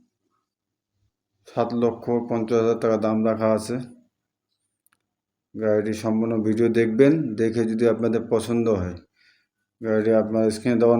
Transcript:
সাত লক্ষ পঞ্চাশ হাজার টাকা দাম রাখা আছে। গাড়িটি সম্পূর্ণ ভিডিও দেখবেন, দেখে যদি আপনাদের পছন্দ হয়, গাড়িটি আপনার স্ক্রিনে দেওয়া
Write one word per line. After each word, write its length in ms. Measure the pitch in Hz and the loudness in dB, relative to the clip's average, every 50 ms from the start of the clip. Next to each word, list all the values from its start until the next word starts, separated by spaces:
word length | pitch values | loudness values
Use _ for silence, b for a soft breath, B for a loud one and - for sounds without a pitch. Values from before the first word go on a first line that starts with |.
| _ _ _ _ _ _ _ _ _ _ _ _ _ _ _ _ _ _ _ _ _ _ _ _ _ _ _ _ _ - | _ _ _ _ _ _ _ _ _ _ _ _ _ _ _ _ _ _ _ _ _ _ _ _ _ _ _ _ _ -8
সাত 220 | - 131 117 110 120 120 | -4 -4 -4 -2 -2 -2
লক্ষ 220 | 120 117 117 - - 123 120 120 117 | -2 -2 -2 -4 -4 -4 -4 -2 -2
পঞ্চাশ 320 | - 123 113 110 110 120 117 | -4 -4 -4 -2 0 0 0
হাজার 180 | 113 117 117 117 | 2 0 0 0
টাকা 160 | 117 113 110 104 110 | 0 0 0 0 0
দাম 120 | 110 110 110 110 110 | 0 0 0 0 0
রাখা 200 | 110 104 110 110 110 | 0 0 0 0 0
আছে। 200 | 104 107 - 120 131 123 - - - _ _ _ _ _ _ _ _ _ _ _ _ _ _ _ _ _ _ _ _ _ _ _ _ _ _ _ _ _ _ - | 0 -2 -6 -8 -8 -10 -12 -18 -20 _ _ _ _ _ _ _ _ _ _ _ _ _ _ _ _ _ _ _ _ _ _ _ _ _ _ _ _ _ _ -8
গাড়িটি 380 | 107 110 107 107 107 104 110 107 - | -4 0 0 0 0 0 -2 -4 -4
সম্পূর্ণ 320 | - 113 110 110 113 113 117 110 107 | -4 -2 -2 0 -2 -2 -2 -2 -2
ভিডিও 220 | 110 107 110 117 117 110 117 | 0 0 2 2 2 2 2
দেখবেন, 340 | 117 113 110 117 135 143 156 165 151 123 107 104 | 0 2 4 4 4 4 4 2 -2 -4 -4 -2
দেখে 220 | 113 113 113 117 113 110 | -2 -2 0 0 -2 0
যদি 140 | 110 110 117 117 | 0 0 2 2
আপনাদের 300 | 110 113 117 113 110 113 - - | 2 0 0 -2 -2 -2 -2 -2
পছন্দ 340 | 120 110 104 117 117 117 113 113 107 95 | -2 -2 0 -2 -2 0 0 0 0 0
হয়, 160 | 90 90 87 90 - _ _ _ _ _ _ _ _ _ _ _ _ _ _ - | -2 -6 -8 -12 -18 _ _ _ _ _ _ _ _ _ _ _ _ _ _ -8
গাড়িটি 320 | 113 110 107 110 104 110 113 110 | -4 -2 0 0 2 2 2 2
আপনার 220 | 104 107 110 113 110 110 107 | 2 0 0 0 0 0 0
স্ক্রিনে 240 | 110 - 123 120 113 | -2 -2 0 2 4
দেওয়া 140 | 117 117 117 | 4 4 4